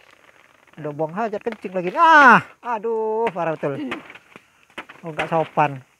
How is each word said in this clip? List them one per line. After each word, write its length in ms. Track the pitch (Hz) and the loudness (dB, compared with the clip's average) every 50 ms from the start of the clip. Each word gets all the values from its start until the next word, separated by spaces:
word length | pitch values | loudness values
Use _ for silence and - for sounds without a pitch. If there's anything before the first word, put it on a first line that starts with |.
| _ _ _ _ _ _ _ _ _ _ _ _ _ _ _ 156 | _ _ _ _ _ _ _ _ _ _ _ _ _ _ _ -12
udah 100 | 151 151 | -12 -10
buang 220 | 147 143 160 151 170 | -6 -6 -6 -6 -4
hajat, 260 | 208 233 214 196 202 | -6 -6 -6 -6 -8
kencing 320 | - 240 220 - - 196 | -8 -10 -10 -10 -12 -8
lagi. 220 | 185 185 170 180 208 | -8 -6 -6 -4 0
Ah, 460 | 311 339 330 320 294 285 240 220 170 - - - _ | 2 4 6 8 8 8 8 8 6 4 -2 -10 _
aduh, 680 | - 240 233 214 196 233 226 220 220 220 220 220 233 220 | -10 -10 -8 -8 -6 -6 -6 -4 -4 -4 -4 -4 -4 -4
parah 240 | 170 185 165 160 156 | -4 -4 -6 -6 -6
betul. 240 | - - 147 139 - 294 254 - 302 - - - - _ _ _ - _ _ _ _ _ _ _ - - - - - | -6 -6 -6 -6 -6 -8 -10 -12 -14 -16 -20 -20 -20 _ _ _ -20 _ _ _ _ _ _ _ -20 -20 -20 -20 -18
Oh, 160 | - 165 151 | -16 -12 -10
nggak 160 | 165 156 156 | -8 -6 -2
sopan. 480 | 170 160 156 - - 160 151 143 139 127 - _ _ | -2 -2 -2 -2 0 0 0 0 -2 -8 -14 _ _